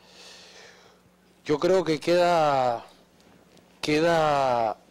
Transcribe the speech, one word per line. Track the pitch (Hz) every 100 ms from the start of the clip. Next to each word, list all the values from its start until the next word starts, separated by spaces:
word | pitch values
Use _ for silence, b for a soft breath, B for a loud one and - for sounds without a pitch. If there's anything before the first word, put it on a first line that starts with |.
| B B B B B B B B B B _ _ _ _
Yo | - 147
creo | 175 190
que | 160 151
queda, | 170 175 175 175 151 139 127 117 B B _ _ _ _ _ - _ _
queda | - 151 170 165 156 143 131 120 110 - _